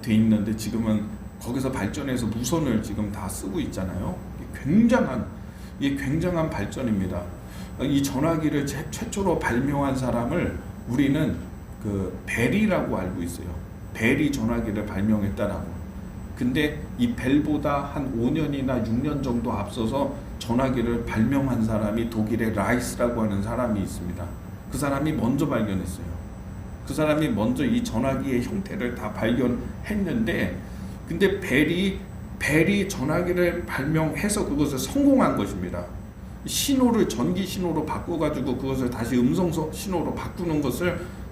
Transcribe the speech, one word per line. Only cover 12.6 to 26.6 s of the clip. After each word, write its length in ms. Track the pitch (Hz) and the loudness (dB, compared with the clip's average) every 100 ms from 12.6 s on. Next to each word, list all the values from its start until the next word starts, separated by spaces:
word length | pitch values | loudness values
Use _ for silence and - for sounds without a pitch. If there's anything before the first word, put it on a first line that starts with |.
| 214 170 - 107 | 4 4 2 -2
알고 260 | 92 95 | -2 -4
있어요. 240 | 85 - 90 82 - - - | -6 -6 -8 -8 -10 -12 -10
벨이 380 | - 110 139 147 | 0 4 4 4
전화기를 520 | - 110 117 110 104 98 | 2 0 0 0 -2 -2
발명했다라고. 920 | 92 104 107 98 - 101 95 - - - - - - - - | 0 2 2 2 0 -2 -2 -6 -8 -10 -10 -12 -10 -10 -2
근데 460 | 123 123 151 151 - - | 0 2 0 -2 -6 0
이 160 | 120 | 0
벨보다 680 | 113 127 143 147 147 147 143 147 | 2 2 4 4 0 0 0 -2
한 180 | 151 135 113 | -4 -2 0
오 100 | 117 | 2
년이나 500 | 156 147 139 127 123 | 2 0 0 0 0
육 180 | 110 117 | 0 0
년 200 | 147 143 | 0 0
정도 300 | 135 120 120 | 0 0 0
앞서서 640 | 110 101 - 113 135 143 - - - | -2 -2 -2 0 0 -2 -4 -10 -8
전화기를 680 | 113 123 135 117 113 117 117 | -2 2 2 2 2 0 0
발명한 580 | 110 113 139 139 117 | 2 4 4 2 2
사람이 460 | 110 107 104 110 113 | 2 2 0 0 0
독일의 440 | 110 107 113 110 | 0 0 2 2
라이스라고 680 | 98 98 120 - - 120 117 | 2 2 2 0 0 0 2
하는 200 | 110 98 | 0 0
사람이 380 | 101 117 120 101 | 0 0 0 0
있습니다. 420 | 87 - 90 85 - - - - - | -2 -4 -6 -6 -8 -8 -12 -12 -8
그 60 | - | -2
사람이 360 | 143 139 156 | 0 2 0
먼저 360 | 123 113 139 139 | 2 2 2 2
발견했어요. 560 | 123 104 95 87 - - - - - - - | 2 0 0 -2 -6 -8 -8 -10 -12 -12 -10